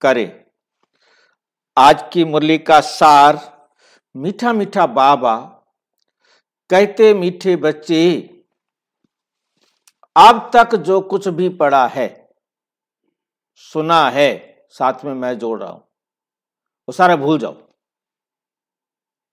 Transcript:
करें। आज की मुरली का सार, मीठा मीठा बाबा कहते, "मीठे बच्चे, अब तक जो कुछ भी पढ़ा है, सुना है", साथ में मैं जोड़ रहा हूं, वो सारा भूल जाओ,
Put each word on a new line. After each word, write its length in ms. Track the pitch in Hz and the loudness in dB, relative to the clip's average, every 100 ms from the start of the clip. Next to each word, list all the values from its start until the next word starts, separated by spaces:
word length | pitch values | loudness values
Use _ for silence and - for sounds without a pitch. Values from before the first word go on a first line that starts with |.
करें। 440 | 135 120 92 - _ _ _ _ _ _ _ _ _ _ _ _ _ - | -2 -2 -4 -12 _ _ _ _ _ _ _ _ _ _ _ _ _ 2
आज 320 | 135 156 - | 4 4 0
की 120 | 175 160 | -4 -2
मुरली 320 | 151 156 160 | -2 0 -2
का 240 | - 156 | 2 2
सार, 840 | 143 - 160 143 147 151 - _ _ _ _ _ _ 131 | 2 2 4 6 4 2 -6 _ _ _ _ _ _ -12
मीठा 380 | 156 180 240 | -10 -6 -4
मीठा 340 | 220 202 202 160 | -4 -4 -2 -2
बाबा 480 | 117 135 143 123 113 131 _ _ _ _ _ _ _ _ _ _ _ _ | 0 0 2 -2 -4 -8 _ _ _ _ _ _ _ _ _ _ _ _
कहते, 440 | 185 202 202 220 | 0 0 2 2
"मीठे 420 | 208 180 180 190 170 | 2 -2 -6 -4 -2
बच्चे, 760 | 151 151 - 160 175 143 90 _ _ _ _ _ _ _ _ _ _ _ _ _ _ _ _ _ _ 160 | -2 -6 -4 0 0 -2 -8 _ _ _ _ _ _ _ _ _ _ _ _ _ _ _ _ _ _ 4
अब 340 | 208 226 - | 6 4 0
तक 220 | 240 233 214 | 0 0 -2
जो 260 | 156 190 | -2 -4
कुछ 260 | 190 190 196 | -2 -6 -6
भी 220 | 160 180 | -6 -6
पढ़ा 380 | 180 147 139 120 | -2 0 0 0
है, 460 | 139 113 - _ _ _ _ _ _ _ _ _ _ _ _ _ _ | -4 -8 -10 _ _ _ _ _ _ _ _ _ _ _ _ _ _
सुना 540 | _ 160 156 165 139 | _ -8 0 0 2
है", 200 | 127 143 95 - _ _ | 0 -2 -2 -12 _ _
साथ 360 | - 131 131 143 | -6 -4 -4 -10
में 80 | |
मैं 260 | 131 127 120 | -10 -8 -8
जोड़ 200 | 113 107 | -8 -10
रहा 120 | 92 | -12
हूं, 80 | 82 _ _ _ _ _ _ _ _ _ _ - | -18 _ _ _ _ _ _ _ _ _ _ -12
वो 40 | |
सारा 240 | 123 180 165 | 0 0 0
भूल 240 | 139 156 | -2 -4
जाओ, 140 | 110 - _ _ _ _ _ _ _ _ _ _ _ _ _ _ _ _ _ | -6 -14 _ _ _ _ _ _ _ _ _ _ _ _ _ _ _ _ _